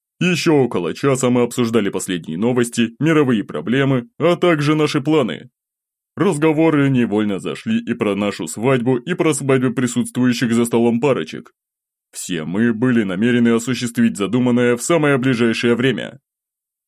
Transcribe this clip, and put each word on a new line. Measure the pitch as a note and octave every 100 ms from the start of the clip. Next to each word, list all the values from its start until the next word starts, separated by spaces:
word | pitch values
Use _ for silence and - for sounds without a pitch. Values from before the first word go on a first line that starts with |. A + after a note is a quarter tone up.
| _ _
"Еще | F3 D#3 E3+
около | D3 A#2+ G2+ E2+
часа | - C#3 C3 B2+
мы | B2
обсуждали | A#2 B2+ A#2 A#2 G2
последние | F#2 - F2+ D#2+ E2
новости, | A2+ B2 A#2+ A#2+ A#2 -
мировые | D3+ D#3 C3 A2
проблемы, | - D2+ F2+ C3 C3+ C3 A#2 -
а | D#3+ E3+
также | F3+ D#3 C#3+
наши | D#3 D3 D3+
планы. | C#3 D#3 A2 D2+ - _ _ _ _ _ _ -
Разговоры | F#3+ D3 D#3 D3+ D#3+ D3+ C#3
невольно | B2+ A2 G#2 G#2 F#2
зашли | E2 C#2 A2+ A2+
и | -
про | A#2+ G#2+
нашу | G2 G#2 - F2+
свадьбу, | - B2 C3+ A#2 C3
и | -
про | F3+ E3
свадьбы | C#3+ C#3 C3 B2+
присутствующих | A#2+ B2 B2 A2+ B2 B2 A#2+ A#2+
за | A#2
столом | A#2 A#2 A#2+ A#2
парочек. | C#3+ A#2+ - - - _ _ _ _ _ _
Все | - - E2+
мы | D#2 F#2+ A#2+
были | G#2+ B2+ A#2
намерены | F#2+ F2+ A#2 A#2+ A#2
осуществить | A#2 B2 A#2+ A#2+ B2 A#2 F#2+
задуманное | F#2+ B2 B2 A#2+ A#2+ A#2+
в |
самое | - E3+ D3 C3+
ближайшее | C3 A#2 A#2 A2+ A#2
время". | A#2 B2+ - A#1 - _ _ _ _ _ _